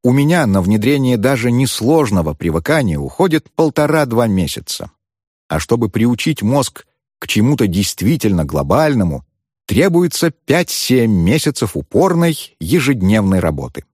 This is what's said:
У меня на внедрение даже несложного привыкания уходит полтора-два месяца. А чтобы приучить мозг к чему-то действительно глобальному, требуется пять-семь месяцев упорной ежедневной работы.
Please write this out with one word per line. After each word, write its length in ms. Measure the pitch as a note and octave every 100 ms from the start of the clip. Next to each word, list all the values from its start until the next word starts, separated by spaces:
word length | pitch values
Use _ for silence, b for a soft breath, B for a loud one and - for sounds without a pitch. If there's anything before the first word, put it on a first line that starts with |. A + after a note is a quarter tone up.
У 80 | B2
меня 340 | C3+ C#3+ F3 B2+
на 160 | G2
внедрение 540 | F2+ G#2+ A2+ C#3+ B2+ A#2+
даже 360 | A#2+ C3+ A#2+
несложного 840 | A#2+ C3+ - A2+ D#3+ B2+ G2 D#2
привыкания 640 | D2+ E2+ D#2+ E2 D#3 A#2 D2
уходит 500 | C#2 - F#3 D#3 _
полтора-два 760 | - D#3+ D3+ D3 D#3 C#3 A#2 A#2
месяца. 640 | F#2+ D#2+ - - - - _ _ _ _ _ _
А 120 | D#2
чтобы 300 | - A#2 A2
приучить 520 | - A#2 A#2+ - D3+
мозг 440 | G#2 C#3 B2+ - - _ _ _
к 80 | -
чему-то 400 | G#2+ A#2 D3 G#2+
действительно 760 | F2 F#2+ - G2 D#3 G#2+ F2+
глобальному, 840 | D2 D2+ C#2 A2+ D#3 C3 F2+ C2+ - _ _ _ -
требуется 680 | G#2+ F#3 E3+ F3 - E3+
пять-семь 800 | - - E3+ F3 - - C3 A2+
месяцев 680 | G2 E2+ D3+ D3+ C#3 A2 C#2+
упорной 800 | C#2 A2+ F#3 E3+ E3+ D#3 - _
ежедневной 800 | D#2+ E3+ C3 B2+ F#2 G#2+ G2 F#2
работы. 460 | E2+ C#2+ C2 - _